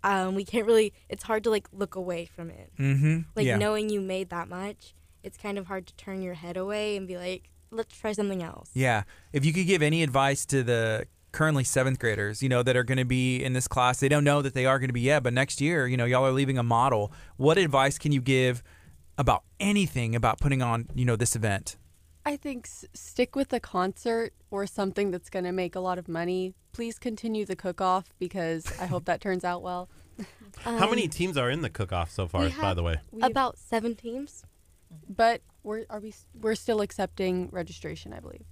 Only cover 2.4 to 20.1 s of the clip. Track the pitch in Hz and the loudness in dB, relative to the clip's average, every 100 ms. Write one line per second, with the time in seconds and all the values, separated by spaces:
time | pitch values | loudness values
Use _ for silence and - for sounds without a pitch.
2.4 | 170 - 85 - 139 135 151 165 165 - | -14 -14 -20 -2 0 4 4 2 -2 -2
3.4 | 131 113 208 214 214 208 190 185 185 175 | 2 2 2 0 0 -2 -2 -4 -4 -8
4.4 | 170 180 196 202 - - _ - 202 - | -8 -8 -8 -10 -20 -20 _ -18 -18 -12
5.4 | 208 202 180 190 175 - - 190 185 175 | -8 -6 -6 -8 -8 -18 -10 -6 -6 -8
6.4 | 175 180 190 208 214 202 190 180 180 180 | -8 -6 -4 -4 -4 -4 -8 -8 -6 -8
7.4 | - _ _ 220 226 - 220 208 202 190 | -10 _ _ -8 -8 -6 -6 -2 -2 -2
8.4 | 165 - - 123 127 110 101 - - 147 | -6 -10 -8 0 2 2 -2 -14 -4 0
9.4 | 147 165 180 185 151 156 156 131 139 139 | 2 2 4 4 4 2 2 4 2 2
10.4 | - 139 120 117 113 110 - _ _ - | 0 0 2 2 2 -2 -4 _ _ 0
11.4 | 156 143 123 - 131 131 117 104 104 107 | 2 2 2 2 2 2 0 0 -2 -2
12.4 | 135 123 123 123 120 131 127 127 127 127 | 2 4 4 2 2 0 2 2 2 0
13.4 | 131 127 - - 123 127 135 147 143 147 | 0 -2 -2 2 2 4 4 4 4 4
14.4 | 135 127 131 135 127 120 123 147 123 123 | 2 0 2 2 0 0 2 4 2 0
15.4 | 135 - 143 170 127 127 120 127 135 131 | 0 0 0 2 2 2 2 4 4 2
16.4 | 135 131 120 117 131 113 104 - - - | 0 0 2 4 4 4 0 -6 -20 0
17.4 | 135 170 175 135 135 147 151 143 123 131 | 4 4 4 4 2 2 0 0 4 4
18.4 | 127 123 - - - - - - 131 190 | 4 0 -8 -20 -20 -20 -16 -2 2 2
19.4 | - - 202 208 185 131 117 | -2 -4 2 2 2 0 0